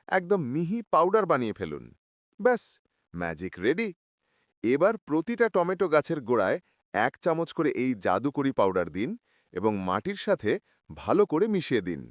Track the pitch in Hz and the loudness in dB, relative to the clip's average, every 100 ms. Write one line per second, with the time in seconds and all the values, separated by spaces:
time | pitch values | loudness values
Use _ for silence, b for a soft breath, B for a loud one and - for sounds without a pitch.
0 | - 190 175 202 120 147 170 226 - 165 | -2 -2 0 -2 0 -2 -2 -4 0 2
1 | 175 220 175 139 113 98 85 71 58 _ | 4 2 2 0 0 -4 -6 -8 -12 _
2 | _ _ _ - 233 233 - - _ _ | _ _ _ 0 0 2 -4 -16 _ _
3 | _ 87 85 78 90 90 104 175 220 - | _ -8 -6 -6 -8 -2 0 0 -2 -8
4 | _ _ _ _ _ _ 110 139 196 220 | _ _ _ _ _ _ 0 2 2 0
5 | - 156 196 233 226 185 175 190 180 151 | -2 -2 0 0 2 2 0 0 2 2
6 | - 156 113 120 95 170 _ _ _ 101 | 2 -4 0 2 2 0 _ _ _ 0
7 | 127 - 175 160 165 - 151 - 127 107 | 0 0 -2 0 -2 -2 -2 0 -2 0
8 | 98 95 139 143 135 123 98 90 85 90 | 0 0 0 -2 -2 2 2 2 -2 -4
9 | 127 233 _ _ _ 90 107 101 92 98 | -6 -6 _ _ _ -2 -2 0 -2 -2
10 | 185 202 - - 107 - _ _ - 76 | -2 -6 -2 -2 0 -4 _ _ -20 -8
11 | 104 170 202 156 220 196 - 120 87 73 | 0 2 2 2 0 0 0 -2 -2 -6
12 | 60 | -10